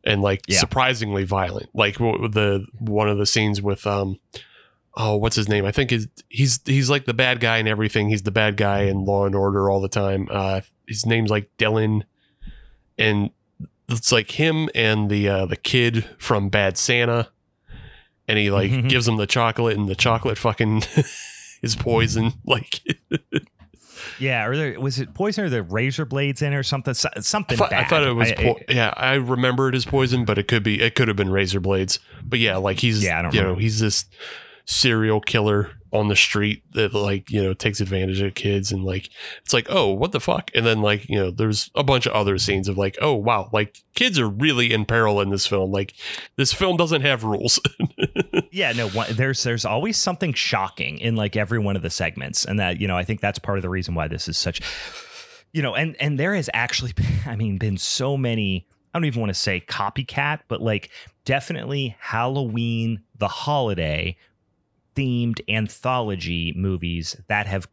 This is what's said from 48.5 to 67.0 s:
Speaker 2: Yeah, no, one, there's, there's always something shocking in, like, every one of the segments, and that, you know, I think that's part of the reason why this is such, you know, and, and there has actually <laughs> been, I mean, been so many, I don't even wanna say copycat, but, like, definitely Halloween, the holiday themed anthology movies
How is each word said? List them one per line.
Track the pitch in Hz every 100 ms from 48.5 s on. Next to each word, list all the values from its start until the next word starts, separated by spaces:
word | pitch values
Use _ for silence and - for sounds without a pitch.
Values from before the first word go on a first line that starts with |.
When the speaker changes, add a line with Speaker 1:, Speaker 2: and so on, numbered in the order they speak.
Speaker 2:
Yeah, | 180 156
no, | 117 113
one, | 98 117
there's, | 110 131 131
there's | 123 117
always | 104 110 190 214
something | - 180 175
shocking | 131 - 110 95 - 65 76
in, | 117 113
like, | 104 110
every | 98 117
one | 101 98
of |
the | 85
segments, | - 82 73 67 - -
and | 101
that, | 92 87
you | 98
know, | 90
I |
think | 90 107
that's | 101 98
part | - 98
of |
the | 90
reason | 92 87
why | 85 78
this | 85 -
is | -
such, | - - - - - - - - - - _
you | 160
know, | 139 110
and, | 165 -
and | 143 139
there | 165
has | 202 151
actually | - 120 - 127
<laughs> | -
been, | - - -
I | 113
mean, | 113 95
been | 107 95
so | - - 131 139
many, | 127 113 101 92 - _ _
I | 170
don't | 160
even | 117
wanna | 107 92
say | - 92 -
copycat, | - 101 - 131 - 143 151 _
but, | 117
like, | 113 104 - - - _ -
definitely | 135 - 160 117 143 131 104
Halloween, | - 110 123 135 127 113 117 117 113 107 _ -
the | 104
holiday | - - 147 120 90 80 76 85 90 _ _ _ _ _ _ _ -
themed | 135 120 120 113 -
anthology | 110 107 - 127 127 110 95 85 87 85 87
movies | 98 92 85 85